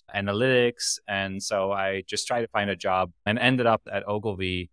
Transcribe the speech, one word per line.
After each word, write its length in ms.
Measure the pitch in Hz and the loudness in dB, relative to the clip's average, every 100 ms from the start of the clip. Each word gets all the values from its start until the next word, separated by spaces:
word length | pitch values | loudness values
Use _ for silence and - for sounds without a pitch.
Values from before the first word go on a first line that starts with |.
| - | -8
analytics. 840 | 101 101 101 131 127 120 120 - - - | -4 -2 2 4 4 4 0 -4 -4 -4
And 340 | 98 98 98 | -4 -2 -4
so 300 | - 104 98 | -2 0 0
I 320 | 98 98 98 95 | 0 -2 -2 -4
just 200 | 104 - | -6 -4
tried 140 | 123 | -2
to 60 | 117 | -2
find 220 | 110 101 | -2 -2
a 60 | 95 | -2
job 360 | 98 92 92 - - | 0 0 0 -4 -2
and 140 | 113 | 2
ended 280 | 123 131 117 | 2 4 4
up 160 | 110 - | 2 0
at 160 | 101 98 | -6 -4
Ogilvy, 640 | 104 107 95 95 90 87 | -4 -4 -4 -2 -4 -6